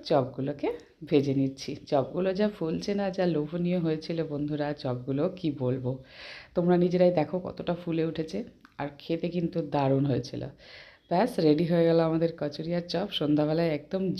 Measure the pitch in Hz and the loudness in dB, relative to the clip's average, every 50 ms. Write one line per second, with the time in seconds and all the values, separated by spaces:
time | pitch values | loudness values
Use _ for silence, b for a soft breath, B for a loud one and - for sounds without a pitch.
0 | - - 165 139 127 127 - - 135 143 147 - - 403 480 B B B B B | -2 2 2 2 2 0 -4 -6 -6 -6 -6 -4 -4 -4 -4 B B B B B
1 | 160 - 165 143 135 139 135 139 135 135 135 - - - 147 - - - 151 139 | -4 2 4 4 4 4 2 2 2 0 -2 -6 -10 -10 -10 -10 -6 0 0 0
2 | 127 127 - 175 185 190 190 190 214 214 208 - 165 160 175 170 165 - 202 202 | 0 0 -2 -2 -2 -2 0 0 0 0 0 -2 -4 -4 -4 -4 -2 -2 -2 -2
3 | 202 196 185 190 185 175 165 151 151 151 165 175 175 175 180 180 160 165 156 156 | -2 -2 0 0 0 2 2 0 0 -2 -2 -2 0 0 0 0 0 0 0 -2
4 | 156 - 170 165 160 147 147 143 147 147 151 147 147 147 151 147 - 131 123 123 | -4 -6 -4 -4 -4 -4 -4 -4 -4 -2 -2 -2 -2 -4 -4 -4 -4 -4 -4 -4
5 | 123 139 135 135 156 185 180 - - 156 139 - 127 123 127 127 120 123 131 - | -4 -4 -2 0 0 0 -2 -2 -4 -4 -2 0 0 0 0 0 -2 -4 -4 -6
6 | B B B B B B B B B B B 185 170 175 180 180 175 180 175 180 | B B B B B B B B B B B 0 2 4 4 4 4 4 4 6
7 | 180 180 175 165 151 151 - 180 - 131 - - - - 175 170 - 170 165 165 | 4 6 6 4 0 0 -2 -6 -6 -6 -10 -8 -4 -4 -4 -4 -2 -2 -2 0
8 | 160 160 156 - 160 - - 202 240 - - _ _ - _ - 143 143 - - | 0 -2 -2 -4 -6 -6 -6 -8 -8 -10 -14 _ _ -20 _ -10 -8 -8 -10 -10
9 | - - 165 165 175 175 170 180 170 165 - 170 156 143 - 147 139 135 139 135 | -6 -4 -4 -2 -2 -2 -2 0 -2 -2 -2 -2 -4 0 0 2 4 4 4 4
10 | 139 139 123 120 - - - 120 123 135 - B B B B B B B B B | 4 2 2 0 -2 -4 -8 -8 -10 -10 -12 B B B B B B B B B
11 | B - 170 175 220 254 - - 165 156 151 151 175 156 175 170 170 165 165 165 | B 0 2 2 2 2 2 2 4 4 6 6 4 2 4 4 4 6 6 4
12 | 165 160 160 165 165 165 165 - 156 147 147 - 160 165 175 175 175 175 - 170 | 4 4 2 2 0 0 -2 -2 -6 -6 -6 -6 -6 -4 -4 -4 -4 -4 -4 -4
13 | 196 202 - - 156 147 151 147 147 151 160 165 170 165 151 143 - - - 190 | -4 -4 -4 -2 0 2 4 4 4 2 2 2 2 0 0 -2 -6 -4 -4 -2
14 | 190 185 - | -2 -2 -2